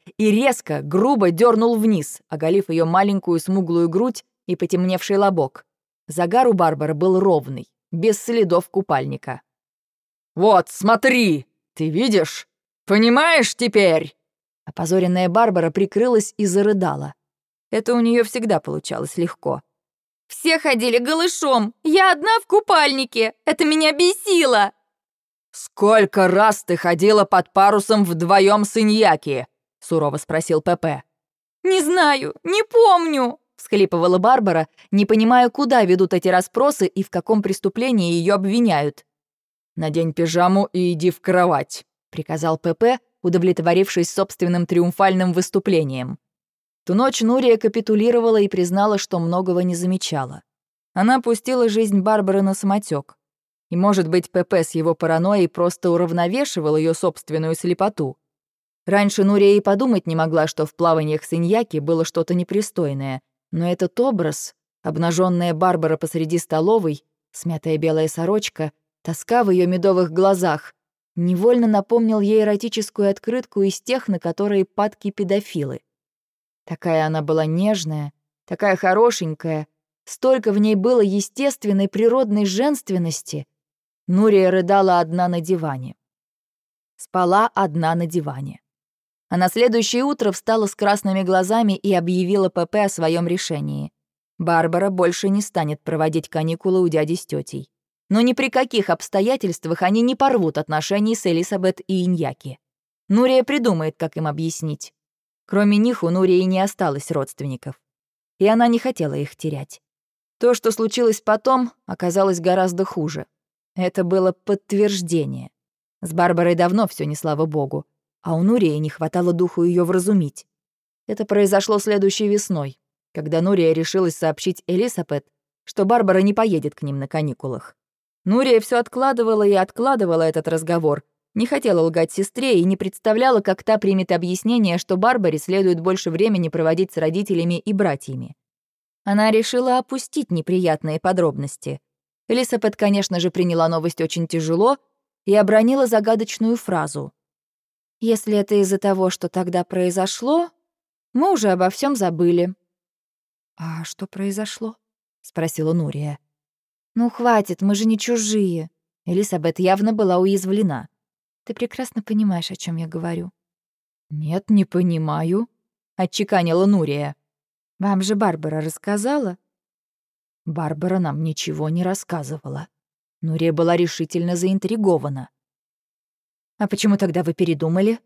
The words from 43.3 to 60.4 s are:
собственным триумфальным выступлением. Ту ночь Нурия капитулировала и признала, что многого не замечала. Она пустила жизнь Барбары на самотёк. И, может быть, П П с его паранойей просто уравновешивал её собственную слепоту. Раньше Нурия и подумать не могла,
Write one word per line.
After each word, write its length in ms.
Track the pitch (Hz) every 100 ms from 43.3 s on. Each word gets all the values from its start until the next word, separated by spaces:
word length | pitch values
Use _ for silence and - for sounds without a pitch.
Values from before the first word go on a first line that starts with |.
| 175 185 175 165 175 190 185 170
собственным 540 | - 196 - 175 175 175
триумфальным 680 | 175 175 - 196 185 180
выступлением. 840 | 175 180 196 202 175 143 131 127 - _ _ _ _ _ _ -
Ту 60 | 190
ночь 260 | 262 -
Нурия 360 | 226 254 247 220
капитулировала 840 | 214 226 214 214 226 240 226 220
и 60 | 202
признала, 500 | 185 175 190 208 202
что 220 | - 180
многого 420 | 165 175 185 180
не 140 | 180 170
замечала. 680 | 180 185 - 151 127 147 _ _ _ _ _
Она 280 | 180 214 262
пустила 480 | 240 226 - 254 233
жизнь 300 | 208 220 202
Барбары 420 | 196 214 196 196
на 140 | 196 190
самотёк. 600 | 196 202 - 147 - _ _ _ _ _ _
И, 60 | 170
может 320 | 202 196 160
быть, 240 | 180 -
П 120 | 180
П 200 | 175 185
с 80 | 160
его 240 | 165 160 160
паранойей 520 | 165 160 185 208 170
просто 440 | - 175 - 180
уравновешивал 840 | 170 175 170 170 233 285 180 151 156
её 180 | 160 165
собственную 580 | 180 - - 156 160
слепоту. 640 | 160 180 175 196 208 139 - _ _ _ _ _ _ -
Раньше 360 | 202 202 208
Нурия 320 | 196 202 196 208
и 60 |
подумать 460 | 202 202 262 202 -
не 80 | 160
могла, 320 | 160 160